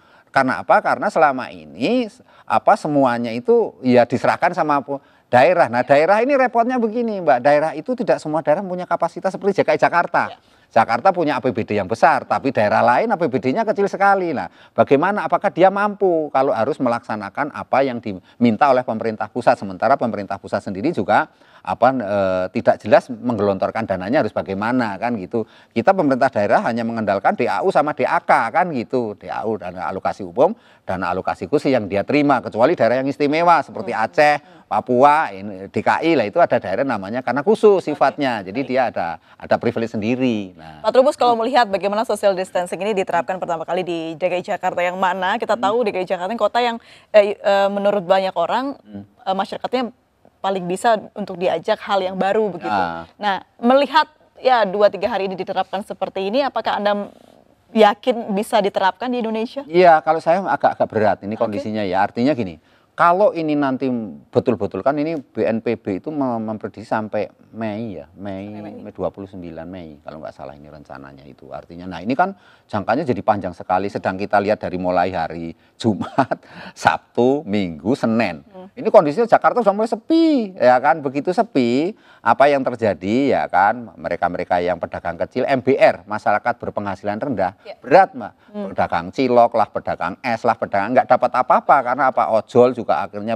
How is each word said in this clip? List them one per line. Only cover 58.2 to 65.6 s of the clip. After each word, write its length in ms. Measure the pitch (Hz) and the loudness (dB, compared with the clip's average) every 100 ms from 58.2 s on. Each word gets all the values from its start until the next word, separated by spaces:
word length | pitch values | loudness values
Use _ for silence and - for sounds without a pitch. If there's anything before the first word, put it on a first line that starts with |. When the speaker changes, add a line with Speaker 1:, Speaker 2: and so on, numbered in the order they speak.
| 226 196 | -4 -4
Speaker 2:
bisa 240 | 226 226 | 0 0
diterapkan 480 | 202 202 190 - 247 | 0 0 -2 -2 -4
di 160 | 247 | -4
Indonesia? 400 | 226 220 233 277 | -4 -4 -6 -8
Speaker 1:
Iya, 400 | 277 170 180 156 | -2 6 8 6
kalau 160 | 156 160 | 4 0
saya 240 | 165 180 | 2 0
agak-agak 440 | 170 139 131 - 120 | 0 0 0 0 -2
berat 260 | 110 104 90 | 0 0 0
ini 160 | 98 110 | -4 -4
Speaker 2:
Oke. 80 | 113 | -2
Speaker 1:
kondisinya, 360 | 104 110 107 | -4 -6 -4
ya. 200 | 101 92 101 | -2 0 0
Artinya 320 | - 127 127 | 0 0 0
gini, 240 | 98 78 _ _ _ - | -4 -8 _ _ _ 0
kalau 320 | 170 180 202 | 2 4 2
ini 200 | 170 156 | 2 -2
nanti 360 | 147 139 131 135 120 107 71 _ | 0 0 0 -2 -4 -6 -12 _
betul-betul, 480 | 123 127 110 98 95 | -2 0 0 -2 -4
kan 160 | 127 147 | -2 -2
ini 200 | 156 165 | -2 -6
B 240 | - 113 104 | -8 -4 -2
N 160 | 113 | 0